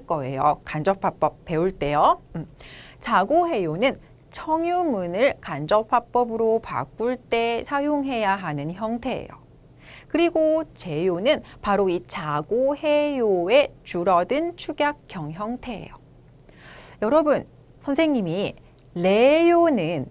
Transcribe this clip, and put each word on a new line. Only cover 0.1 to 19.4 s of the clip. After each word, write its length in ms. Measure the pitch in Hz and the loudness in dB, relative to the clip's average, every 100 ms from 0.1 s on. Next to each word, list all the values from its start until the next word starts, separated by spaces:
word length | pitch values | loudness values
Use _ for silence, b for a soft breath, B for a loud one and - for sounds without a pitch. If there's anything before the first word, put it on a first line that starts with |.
| 160 131 135 147 - - | -4 -4 0 0 0 -4
간접화법 800 | 156 185 196 190 - 151 - - | -2 -2 0 -2 -2 -4 -4 -6
배울 260 | 160 185 | -2 -2
때요. 500 | - 143 147 226 349 - 165 | -2 -2 2 4 2 -4 -12
음. 120 | - - B B B B | -12 -16 B B B B
자고 480 | - 202 196 320 339 | 0 0 4 2 2
해요는 540 | 254 165 160 262 - b b - | 0 -2 0 -2 -2 b b -20
청유문을 1040 | - 311 320 339 359 339 208 175 185 269 - | -14 -4 -2 0 -2 -2 -2 -4 0 0 0
간접화법으로 1200 | - 143 151 208 220 240 - 247 233 220 226 226 | -8 -6 0 0 2 -2 0 -2 0 0 0 0
바꿀 560 | - 135 135 - 233 247 | -2 -6 -6 -4 -4 -4
때 460 | - 233 233 233 | -4 -2 0 -2
사용해야 720 | - 285 294 294 269 233 202 196 | -4 -4 -2 -2 -2 -2 -2 -2
하는 380 | 180 147 151 | -4 -6 -6
형태예요. 540 | 185 220 240 254 202 - - - - - B B B B | -6 -6 -6 -6 -8 -10 -18 -20 -20 -20 B B B B
그리고 560 | 302 339 330 311 320 311 | 0 2 2 2 2 -2
제요는 680 | - 180 151 185 175 240 285 B B | -12 -8 -2 0 0 0 0 B B
바로 280 | 208 196 190 | 0 2 2
이 140 | 175 - | -2 -6
자고 680 | - 151 147 151 226 269 285 | -10 -4 -4 -2 0 0 0
해요의 960 | 311 294 294 277 220 180 175 269 - - | 0 2 2 0 0 0 4 4 2 -4
줄어든 760 | - 180 180 175 175 277 339 349 | -8 -2 2 2 2 -2 -4 -8
축약형 720 | - - 294 294 - 190 147 | -12 -4 -4 -4 -12 -12 -10
형태예요. 640 | 160 214 247 254 196 - - - - - - - B B B B B | -8 -10 -10 -10 -12 -14 -18 -20 -20 -20 -20 -20 B B B B B
여러분, 420 | 214 302 302 214 - - - - | 2 2 4 0 -2 -20 -20 -14
선생님이 760 | - 277 320 262 175 175 190 - b b - 175 | -4 0 2 0 -2 -4 -4 -8 b b -14 -2
레요는 1120 | 185 208 262 311 | 2 6 6 6